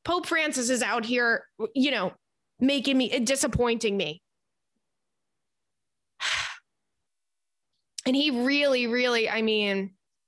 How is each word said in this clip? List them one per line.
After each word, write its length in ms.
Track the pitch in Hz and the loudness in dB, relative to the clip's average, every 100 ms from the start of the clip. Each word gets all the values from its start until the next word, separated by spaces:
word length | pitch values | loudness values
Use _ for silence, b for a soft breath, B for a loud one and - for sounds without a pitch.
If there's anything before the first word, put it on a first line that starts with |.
Pope 220 | - 349 339 | -4 -4 -2
Francis 440 | 330 302 254 240 | -2 -2 -2 -2
is 140 | 254 | -2
out 220 | 220 240 226 | 0 -2 -2
here, 400 | 247 240 226 - - 220 | 0 2 0 -4 -10 -6
you 180 | 277 277 | 0 0
know, 200 | 240 185 - _ _ _ - | 2 -2 -6 _ _ _ -2
making 380 | 262 277 269 262 | 0 2 2 2
me, 200 | 233 - | 2 0
disappointing 760 | 226 269 285 247 240 226 226 202 | 0 0 0 0 0 0 0 -2
me. 260 | 151 160 _ _ _ _ _ _ _ _ _ _ _ _ _ _ _ _ _ _ _ - | -2 -6 _ _ _ _ _ _ _ _ _ _ _ _ _ _ _ _ _ _ _ -8
<sighs> 80 | B B B B _ _ _ _ _ _ _ _ _ _ _ _ _ - 254 | B B B B _ _ _ _ _ _ _ _ _ _ _ _ _ -8 -2
And 120 | 269 | 0
he 140 | 302 | 2
really, 540 | 240 254 285 285 254 240 | 0 0 2 4 2 2
really, 440 | 240 247 233 220 | 0 2 2 0
I 120 | 220 | 0
mean, 520 | 220 214 208 196 190 - _ _ | 0 2 0 0 -4 -10 _ _